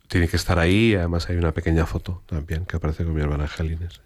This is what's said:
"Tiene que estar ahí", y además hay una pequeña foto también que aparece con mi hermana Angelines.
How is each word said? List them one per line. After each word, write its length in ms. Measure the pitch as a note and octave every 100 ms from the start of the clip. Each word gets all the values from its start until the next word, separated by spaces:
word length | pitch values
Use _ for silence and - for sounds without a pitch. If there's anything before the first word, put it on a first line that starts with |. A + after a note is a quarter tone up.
| _
"Tiene 200 | F#2 E2+
que 80 | -
estar 240 | - F2
ahí", 320 | E2+ G2+ A2+
y 40 | G2+
además 320 | E2+ E2+ -
hay 80 | F2+
una 160 | E2+
pequeña 340 | D#2 E2+ E2 D#2
foto 360 | E2+ - F2+ -
también 380 | E2 D2+ D#2+ F2
que 120 | E2+
aparece 260 | D#2+ D2+
con 120 | E2+ D#2
mi 60 |
hermana 220 | D2 D2
Angelines. 580 | D2+ - D#2+ E2 F2 -